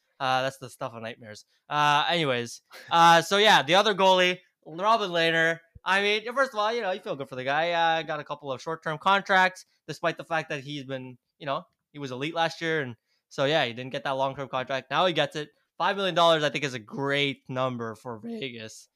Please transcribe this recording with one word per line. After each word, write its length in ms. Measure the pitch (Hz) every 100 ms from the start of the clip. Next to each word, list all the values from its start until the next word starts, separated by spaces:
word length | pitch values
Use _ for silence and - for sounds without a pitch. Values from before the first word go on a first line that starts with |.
| _ -
Uh, 240 | 131 131
that's 140 | 135 135
the 100 | 123
stuff 240 | - 131
of 80 | 117
nightmares. 440 | 113 120 113 107 - _ -
Uh, 380 | 147 147 147 147
anyways, 520 | 175 147 120 117 - _ - -
uh, 300 | 170 170 170
so 160 | 160 196
yeah, 260 | 214 170
the 120 | 139 185
other 200 | 214 190
goalie, 420 | 190 185 180 180 _ _ -
Robin 420 | 160 208 226 196
Lehner. 500 | 170 165 165 165 160 _ -
I 180 | 170 190
mean, 200 | 202 214 214 247
first 180 | 262
of 60 | 214
all, 120 | 214
you 80 | 233
know, 100 | 196
you 80 | 202
feel 160 | 214 139
good 140 | 135
for 60 | 127
the 80 |
guy. 280 | 127 147 170
Uh, 300 | 170 165 165
got 160 | 156 151
a 40 |
couple 280 | 143 143 143
of 100 | 123
short-term 380 | 165 160 165 151
contracts, 680 | 185 196 190 190 185 - - _ -
despite 300 | 147 165 160
the 60 |
fact 260 | 156 160 160
that 100 | 151
he's 220 | 139 147
been, 340 | 131 131 127 123 _ -
you 60 | 147
know, 200 | 147 180 _ _
he 60 | 147
was 120 | 139
elite 240 | 127 156 165
last 260 | 165 -
year, 200 | 165 160
and 140 | 127 113 _ _ _
so 160 | - 139
yeah, 200 | 156 123
he 80 |
didn't 180 | 117 131
get 120 | 139
that 80 | 143
long-term 380 | 135 135 135 131
contract. 420 | 131 127 135 -
Now 140 | 147 185
he 80 |
gets 220 | 165 143 156
it. 140 | 147 _ _ -
Five 180 | 175 196
million 180 | 190 165
dollars, 280 | 170 160
I 60 | 147
think, 140 | 143
is 100 | 139
a 60 | 123
great 640 | 107 120 139 139 139 131 -
number 460 | 127 131 120 117 104
for 240 | 127 110
Vegas. 640 | 233 226 135 117 110 - -